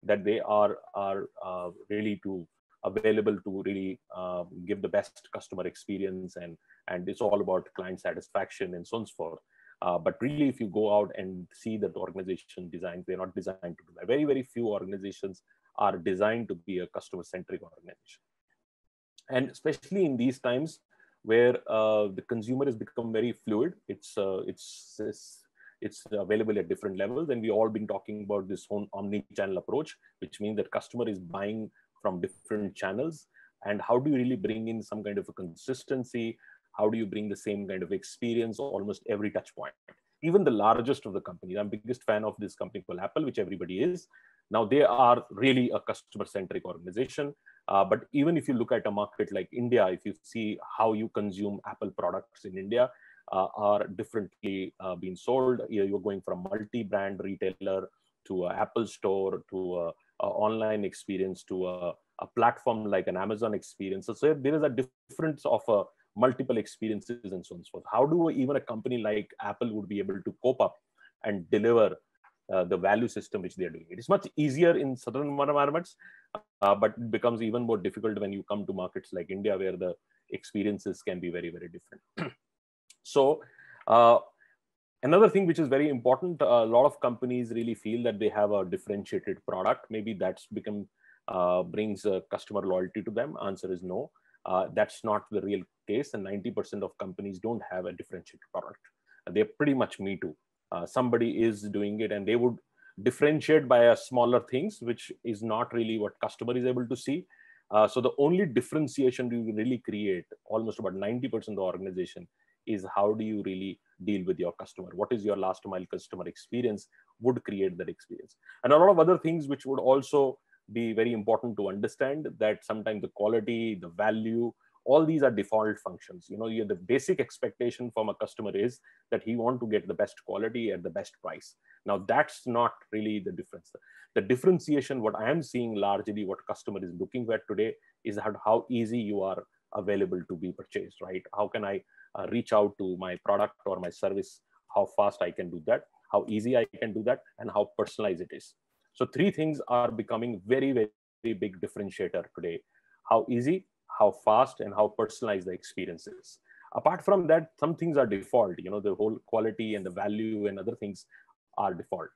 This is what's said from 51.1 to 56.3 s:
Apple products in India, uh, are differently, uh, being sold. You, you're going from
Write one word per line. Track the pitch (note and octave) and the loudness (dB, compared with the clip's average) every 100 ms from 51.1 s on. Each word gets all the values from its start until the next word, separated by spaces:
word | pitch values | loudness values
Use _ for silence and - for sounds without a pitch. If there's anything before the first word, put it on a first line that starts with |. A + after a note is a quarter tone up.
| - G#2 F#2 G2+ G2+ - | -4 -4 -4 -4 -6 -10
Apple | - G#2 | -8 -8
products | - F2 F#2+ - _ G2+ | -4 -4 -4 -8 _ -12
in | F#2 | -10
India, | G2 A#2+ B2+ - - _ - | -2 2 2 0 -20 _ -4
uh, | F#2 F#2+ - | -2 0 0
are | G#2 G#2 G2+ | 2 2 0
differently, | F#2 G#2+ A2+ F#2+ _ G#2 G2 F#2+ _ | -6 -6 -4 -6 _ -6 -4 -6 _
uh, | F#2+ F2 | -8 -6
being | F#2 F2+ | -8 -6
sold. | - C3 B2+ A#2+ - | 0 2 4 0 -2
You, | G#2+ | 0
you're | G2 G2 | 0 0
going | G2 G2 | -2 -4
from | - | -6